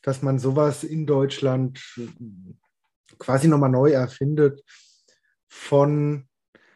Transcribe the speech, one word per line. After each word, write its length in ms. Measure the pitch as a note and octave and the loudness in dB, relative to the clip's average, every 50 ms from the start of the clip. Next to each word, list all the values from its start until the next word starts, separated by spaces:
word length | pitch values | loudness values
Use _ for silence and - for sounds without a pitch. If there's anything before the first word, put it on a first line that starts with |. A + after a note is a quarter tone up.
dass 200 | - C#3 C3 C3 | -4 -4 -4 -2
man 180 | C#3+ C3+ C3+ B2+ | -2 -2 -2 0
sowas 440 | A2 C3+ C3+ D3+ D3+ D3 C#3 - - | 0 0 0 2 0 0 0 -4 -8
in 220 | D3+ D#3 D#3+ D#3 | -8 -6 -6 -2
Deutschland 760 | C#3+ C#3+ C3+ C#3 C3+ - - C#3 C3+ B2+ C3 C3 B2+ C3 - - - - B2 A#2+ A2+ - _ A#2+ A2 G2 F2+ F#2 F#2 - _ _ _ _ _ _ _ _ _ _ _ _ | 0 0 0 0 -2 -2 -4 -2 -2 0 0 -2 -4 -6 -12 -20 -18 -14 -14 -14 -14 -14 _ -18 -18 -18 -20 -20 -20 -20 _ _ _ _ _ _ _ _ _ _ _ _
quasi 300 | _ - - C3 C3+ C#3+ | _ -4 -2 -2 2 4
nochmal 220 | E3 D3+ C#3+ C#3 C3 | 4 4 4 4 2
neu 200 | B2+ B2+ C#3 D3+ | 2 4 4 4
erfindet 720 | D3 C3 B2+ A#2+ - - C#3 C#3 D3+ D3+ D3 C#3 C3+ - _ _ - - _ _ _ _ _ _ _ _ _ _ _ _ _ | 4 2 0 -4 -4 -6 -4 -2 2 2 2 2 0 -4 _ _ -20 -20 _ _ _ _ _ _ _ _ _ _ _ _ _
von 800 | _ - - - - D3 C#3+ C#3+ D3 D3 D3 D3 D3 D3 C#3+ C3 _ _ _ _ _ _ _ _ _ _ | _ -20 -20 -6 0 2 2 2 2 2 0 0 -2 -4 -6 -8 _ _ _ _ _ _ _ _ _ _